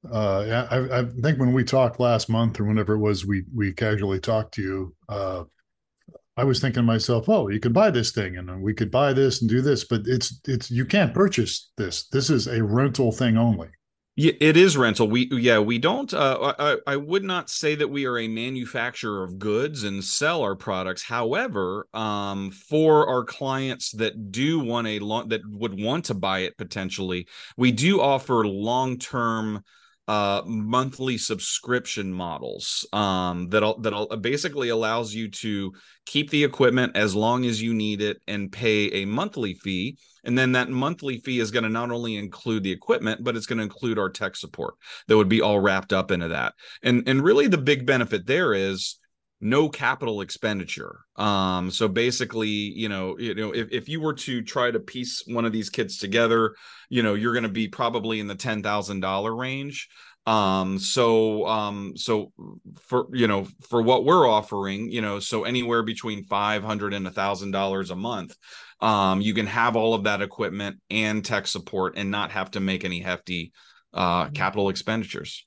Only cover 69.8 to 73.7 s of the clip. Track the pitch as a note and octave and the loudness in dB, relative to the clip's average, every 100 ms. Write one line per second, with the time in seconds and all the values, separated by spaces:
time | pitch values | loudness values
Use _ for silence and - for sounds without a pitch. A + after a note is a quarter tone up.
69.8 | A2 A2+ G#2 G2+ G2+ - G2+ F#2+ G2+ G2 | 2 2 0 -2 -4 -4 -6 -4 -8 -10
70.8 | _ G#2+ G#2+ G#2+ G2 G#2+ G2 G2+ F2+ G2 | _ -2 0 -2 -2 -2 -2 -8 -6 -4
71.8 | F#2 - G2+ G#2 G2 G2+ F#2+ G#2 F#2+ F#2 | -2 -4 -4 -4 -4 -4 -6 -4 -2 -2
72.8 | F#2+ F2 F#2 F2+ - F2+ E2 _ - | -4 -6 -4 -6 -6 -8 -8 _ -20